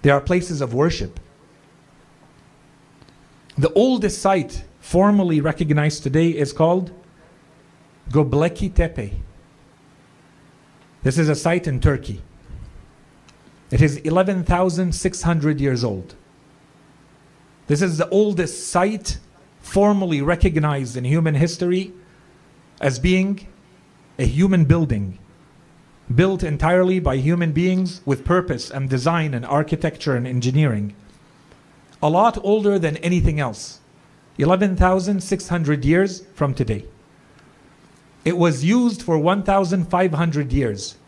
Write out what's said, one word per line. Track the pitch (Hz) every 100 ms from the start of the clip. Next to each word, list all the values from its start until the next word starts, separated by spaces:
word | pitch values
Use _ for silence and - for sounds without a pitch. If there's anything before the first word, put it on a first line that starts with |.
They | 143
are | 143
places | - 180 175 151
of | 131
worship. | 120 139 - 92 - - _ _ _ _ _ _ _ _ _ _ _ _ _ _ _ _ _ - _ _ _ _ -
The | 160
oldest | - 254 247 190 -
site | 196 190 135 - - _
formally | - 175 202 208 180 156
recognized | 151 147 156 147 151 151
today | 143 147 170
is | 147 143
called | - 165 185 175 - - _ - _ _ _ _ _ _ _ -
Göbekli | 135 135 139 170 170 196
Tepe. | - 170 156 101 - - - _ _ _ _ _ _ _ _ _ _ _ _ _ _ _ _
This | 135 135
is | 151
a | 151
site | 165 175 170
in | 127
Turkey. | 156 135 - 98 - - - - - - - _ _ _ - _ - _ _
It | 113
is | 151 -
eleven | 156 170 190 190
thousand | 165 180 185 165 185
six | 165 185 -
hundred | 165 165 147 143
years | 139 123
old. | 117 95 90 - _ _ _ _ _ _ _ _ _ _ _ _ _ _ -
This | 147
is | 185 160
the | 165
oldest | 190 208 180 170 - -
site | 175 196 214 - - - _ _ _
formally | - 190 208 202 185 151
recognized | 143 170 190 156 151 143 127 123
in |
human | 123 156 160 147
history | 165 170 180 185 196 - - - _ _ _ _ _ _
as | 139 120
being | 175 185 190 196 - - _ _ _ _ _ -
a | 127
human | 135 190 185
building, | 147 170 151 110 98 90 - - _ _ _ _ _ _ - 123
built | 185 190
entirely | 175 147 156 180 185 185
by | 147 135
human | 139 175 170
beings | 147 180 185 185 - -
with | 131
purpose | - 180 180 127 -
and | 135 135
design | 131 147 170 156
and | 123 120
architecture | 143 151 160 160 - 151 123
and | 127
engineering. | 123 120 135 151 107 101 - - _ _ _ _ - _ _ _ -
A | 151
lot | 170 226 220
older | 196 214 202 196
than | 165 156
anything | 170 180 160 151
else. | 131 101 - - _ _ _ _ _ -
Eleven | 147 185 202 185
thousand | 180 190 185 202
six | - - -
hundred | 175 151 147
years | 131 170 196 180 -
from | - 143
today. | 131 110 104 - - _ _ _ _ - _ _ _ _ _ _ _
It | 156 175
was | 170 135
used | 156 240 240 214
for | - 160
one | 160 202
thousand | 196 196 180 185 165
five | 180 185
hundred | 151 170 147 135
years. | 135 120 101 - -